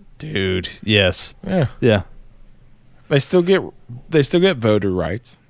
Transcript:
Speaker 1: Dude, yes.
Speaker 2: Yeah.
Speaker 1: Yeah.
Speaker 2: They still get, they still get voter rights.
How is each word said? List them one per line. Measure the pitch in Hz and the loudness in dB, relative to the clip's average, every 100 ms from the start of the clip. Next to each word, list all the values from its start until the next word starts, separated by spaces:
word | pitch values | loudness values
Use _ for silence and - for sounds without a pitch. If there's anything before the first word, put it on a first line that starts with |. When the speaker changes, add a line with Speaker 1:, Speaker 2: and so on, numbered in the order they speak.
| - - | -20 -16
Speaker 1:
Dude, | 156 98 95 92 - - | -8 -4 -2 -4 -6 -10
yes. | 104 104 92 - - - 190 | 0 4 4 0 -8 -10 -4
Speaker 2:
Yeah. | 190 127 - | -2 -2 0
Speaker 1:
Yeah. | 123 101 - - - - - - - - - - - | 2 2 -2 -16 -20 -20 -20 -20 -20 -20 -20 -16 -2
Speaker 2:
They | 143 | 0
still | - 185 | 2 0
get, | 175 185 90 - - 120 - | 2 0 -2 -16 -20 -18 -2
they | 156 | 0
still | 139 175 | 2 2
get | 190 139 | 2 2
voter | 110 107 98 | 2 2 0
rights. | 90 82 104 - - | -2 -4 -6 -12 -20